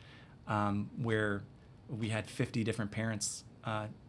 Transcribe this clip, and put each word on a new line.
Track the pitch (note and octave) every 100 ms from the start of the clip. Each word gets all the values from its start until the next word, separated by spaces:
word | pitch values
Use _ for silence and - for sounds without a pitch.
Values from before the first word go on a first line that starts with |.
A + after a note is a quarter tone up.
| - - - - -
um, | G#2+ G#2 G2+ - -
where | A2+ A2 G#2+ G2+ - - - - -
we | A2+ A2
had | A2 G#2
fifty | - A#2+ A2+
different | G#2+ G#2+ G#2
parents, | G#2+ A2+ G2+ - - - -
uh, | A2+ G#2+ G#2+ -